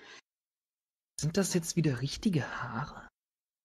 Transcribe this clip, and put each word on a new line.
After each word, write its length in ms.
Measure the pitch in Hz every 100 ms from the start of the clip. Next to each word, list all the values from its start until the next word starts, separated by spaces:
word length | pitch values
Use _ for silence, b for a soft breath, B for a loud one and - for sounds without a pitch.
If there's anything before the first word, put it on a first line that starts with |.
| B B - _ _ _ _ _ _ _ _ -
Sind 160 | 151 185
das 160 | 185
jetzt 240 | 180 165 -
wieder 240 | 156 120
richtige 440 | 135 - 226 160 117 -
Haare? 440 | 123 117 147 - - _ _ _ _ _